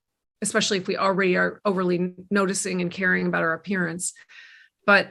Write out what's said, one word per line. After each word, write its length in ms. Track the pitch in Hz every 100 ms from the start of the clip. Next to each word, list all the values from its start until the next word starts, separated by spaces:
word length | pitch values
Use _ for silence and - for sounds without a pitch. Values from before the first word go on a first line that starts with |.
| _ _ _ _
especially 380 | 208 220 208 196
if 80 | 185
we 100 | 185
already 400 | 196 190 190 180
are 240 | 180 175
overly 500 | 214 185 180 175 180 180 185
noticing 500 | 202 190 190 190 185
and 100 | 175
caring 360 | 180 185 185 180
about 160 | 175
our 120 | 170
appearance. 580 | 165 180 190 170 170 - - - - - - - _ -
But, 240 | 196 185